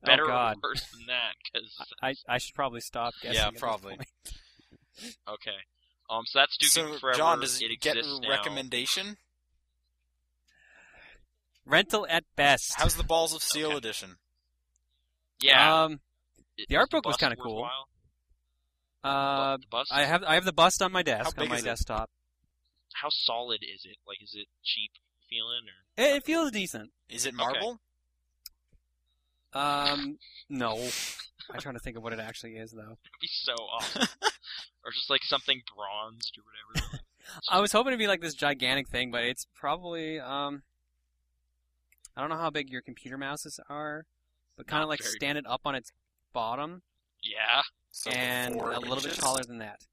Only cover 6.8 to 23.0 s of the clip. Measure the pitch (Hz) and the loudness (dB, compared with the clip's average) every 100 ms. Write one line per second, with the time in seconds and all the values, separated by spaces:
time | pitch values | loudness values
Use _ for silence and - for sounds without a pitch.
6.8 | 156 151 131 127 160 160 127 123 113 117 | 2 -2 2 4 6 4 2 -2 -4 -2
7.8 | 151 151 143 139 113 - - 143 131 123 | 0 0 -2 -4 -2 0 0 -6 -4 -4
8.8 | 127 - 196 208 _ _ _ _ _ _ | -2 -2 -4 -10 _ _ _ _ _ _
9.8 | _ _ _ _ _ _ _ _ _ - | _ _ _ _ _ _ _ _ _ -20
10.8 | - - - - _ _ _ _ - 151 | -20 -20 -20 -20 _ _ _ _ 4 4
11.8 | 202 214 196 165 - - - 226 - - | 6 2 2 0 0 4 6 6 4 2
12.8 | 160 - 139 165 165 160 - 151 156 147 | 2 2 2 2 2 0 -2 0 0 -2
13.8 | 117 104 98 90 _ _ _ _ _ _ | -4 -8 -10 -16 _ _ _ _ _ _
14.8 | _ _ _ _ _ _ 135 135 117 160 | _ _ _ _ _ _ 8 10 10 8
15.8 | 160 151 _ _ _ _ _ - 107 139 | 4 0 _ _ _ _ _ -16 0 2
16.8 | 247 320 - 143 147 117 117 110 120 131 | 4 2 0 2 2 0 -6 -6 -4 -6
17.8 | 135 _ _ _ _ _ _ _ _ _ | -10 _ _ _ _ _ _ _ _ _
18.8 | _ _ 135 139 139 139 135 135 131 117 | _ _ -2 0 2 2 2 0 -2 -4
19.8 | 139 135 143 170 180 160 180 170 170 - | 0 2 4 2 4 4 4 6 6 8
20.8 | 185 185 165 110 123 - 151 120 113 117 | 2 2 2 2 0 -2 -2 -2 -2 -2
21.8 | - 110 113 _ _ _ _ _ _ _ | -2 -2 -4 _ _ _ _ _ _ _
22.8 | _ - | _ -8